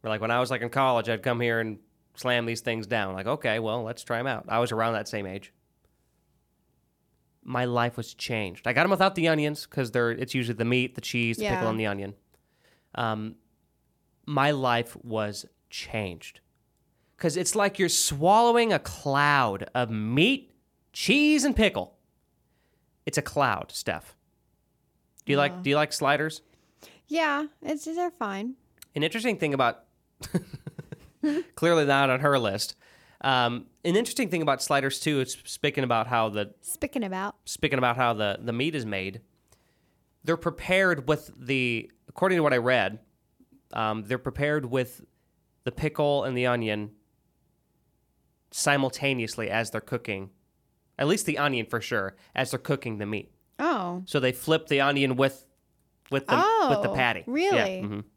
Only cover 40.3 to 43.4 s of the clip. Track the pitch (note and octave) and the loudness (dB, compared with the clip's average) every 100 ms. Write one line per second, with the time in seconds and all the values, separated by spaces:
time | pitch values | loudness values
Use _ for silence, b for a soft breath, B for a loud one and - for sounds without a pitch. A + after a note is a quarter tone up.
40.3 | D#3+ E3+ D#3+ - F#3 F#3+ D#3+ B2+ D3+ - | -2 -2 -6 0 2 4 2 0 -2 -2
41.3 | - B2 C3+ B2 A#2 - _ _ - F#3+ | -18 -2 0 2 -2 -6 _ _ 0 2
42.3 | F3+ D3 B2+ A#2+ B2+ F#2+ A2 _ _ _ | 4 4 4 4 4 2 -2 _ _ _
43.3 | _ | _